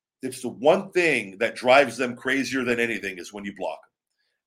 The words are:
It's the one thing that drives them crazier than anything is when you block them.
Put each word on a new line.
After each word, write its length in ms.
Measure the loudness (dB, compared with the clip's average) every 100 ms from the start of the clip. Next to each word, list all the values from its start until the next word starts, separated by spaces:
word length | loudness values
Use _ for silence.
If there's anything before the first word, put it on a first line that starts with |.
| _ _
It's 200 | -12 -8
the 60 | -10
one 440 | 0 4 4 2
thing 460 | 0 2 2 -2 -2
that 160 | -4 0
drives 420 | 6 6 6 0
them 180 | -4 -4
crazier 480 | -4 -2 -2 -2
than 160 | -2 0
anything 380 | 0 -2 -6 -8
is 160 | -12
when 100 | -12
you 100 | -10 -8
block 240 | -8 -8
them. 80 | -14 _ _ _ _ _